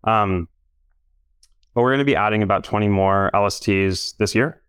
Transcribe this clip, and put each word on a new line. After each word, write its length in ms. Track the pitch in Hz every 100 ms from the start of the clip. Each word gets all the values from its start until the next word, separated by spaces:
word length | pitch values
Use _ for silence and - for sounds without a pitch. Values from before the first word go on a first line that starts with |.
| -
Um, 440 | 110 101 92 85 _ _ _ _ _ _ _ _ _ _ _ _ -
but 80 |
we're 100 | 123
gonna 120 | 135 139
be 100 | 113
adding 260 | 104 107
about 220 | 101 98
twenty 240 | - 107 104
more 420 | 98 95 98 98 -
L 100 | 101
S 140 | -
Ts 540 | - 98 98 92 -
this 200 | - 104
year. 300 | 107 139 -